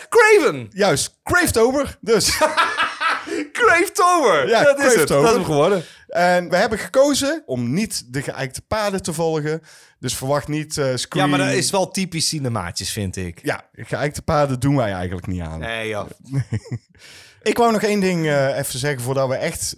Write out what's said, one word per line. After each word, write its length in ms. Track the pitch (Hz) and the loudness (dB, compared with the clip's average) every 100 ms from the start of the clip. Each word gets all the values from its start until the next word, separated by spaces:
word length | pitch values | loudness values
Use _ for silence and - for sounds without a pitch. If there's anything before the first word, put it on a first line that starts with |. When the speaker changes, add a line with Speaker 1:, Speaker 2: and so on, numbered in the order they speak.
| - | 0
Speaker 1:
Craven. 580 | 453 427 427 254 139 107 | 4 8 6 4 -2 -6
Speaker 2:
Juist, 480 | 190 196 139 - _ | 0 2 2 -2 _
Cravetober, 760 | - 349 330 240 233 285 269 - | 0 2 2 4 4 2 -2 -4
dus. 380 | 202 214 - - | 0 2 2 2
Speaker 1:
<laughs> 0 | - 320 339 - 320 - 320 262 294 330 302 | 0 2 -2 -2 -4 -2 -4 -4 -6 -8 -6
Cravetober, 960 | - 453 339 - - 359 349 240 156 131 | 2 4 4 2 2 2 4 4 2 2
Speaker 2:
Ja, 140 | 226 | 4
Speaker 1:
dat 160 | 285 277 | 4 4
is 60 | |
het. 80 | 277 | 4
Speaker 2:
Cravetober. 280 | 220 143 143 | 4 4 4
Speaker 1:
Dat 80 | 226 | 4
is 60 | 226 | 2
hem 80 | |
geworden. 400 | 170 143 170 190 - - - | 2 2 2 2 -4 -18 -6
Speaker 2:
En 400 | 165 180 180 170 | 0 2 2 2
we 60 | 180 | 0
hebben 220 | 226 214 | 0 -2
gekozen 640 | 180 269 285 254 277 320 302 | 0 4 4 2 -2 -4 -4
om 260 | 123 120 | -4 -2
niet 400 | 160 220 - 117 | -2 -2 -6 -8
de 100 | 139 | -8
geëikte 400 | 127 - 131 - | -8 -8 -8 -8
paden 400 | - 214 208 190 | -6 -2 -2 -2
te 100 | 185 | -4
volgen. 500 | 156 165 160 151 160 - - _ _ | -4 -2 -2 -2 -6 -8 -20 _ _
Dus 160 | 123 - | -8 -4
verwacht 320 | 131 143 - | -2 -2 -2
niet, 300 | 151 151 - | -6 -4 -4
eh, 80 | 135 | -2
Scream. 360 | 127 - 180 185 | -2 -4 -2 0
Speaker 1:
Ja, 60 | 143 | 2
maar 100 | 139 | 0
dat 100 | 190 | 0
is 140 | - | 0
wel 200 | 196 185 | -2 -2
typisch 380 | - 185 165 - | -4 -4 -4 -4
Cinemaatjes, 600 | 156 131 113 90 - 95 | -4 -4 -4 -6 -8 -8
vind 240 | 110 98 95 | -4 -6 -6
ik. 240 | 87 - | -8 -8
Speaker 2:
Ja, 180 | 143 104 - | -8 -8 -10
geëikte 500 | - 110 110 147 - | -18 -8 -4 -4 -6
paden 380 | - 151 143 127 | -2 0 0 0
doen 160 | 139 143 | 0 2
wij 160 | 107 | 0
eigenlijk 340 | 92 92 90 98 | -2 -6 -6 -6
niet 140 | 90 | -6
aan. 160 | 82 80 | -6 -8
Speaker 1:
Nee, 300 | 113 113 110 | -8 -6 -6
joh. 180 | 107 - - 127 | -6 -8 -14 -8
Speaker 2:
<laughs> 80 | 135 - 110 - 120 _ - - - - _ | -6 -4 -6 -8 -12 _ -20 -20 -20 -20 _
Ik 160 | 214 220 | -2 2
wou 140 | 233 | 2
nog 100 | 214 | 2
één 180 | 214 208 | 0 0
ding, 260 | 190 175 156 | 0 0 0
eh, 320 | 143 135 135 | 2 0 -2
even 200 | 139 127 | -4 -4
zeggen 220 | 147 135 | -4 -4
voordat 280 | 120 135 131 | -4 -2 -2
we 60 | |
echt 420 | 123 156 - - | -2 -4 -6 -8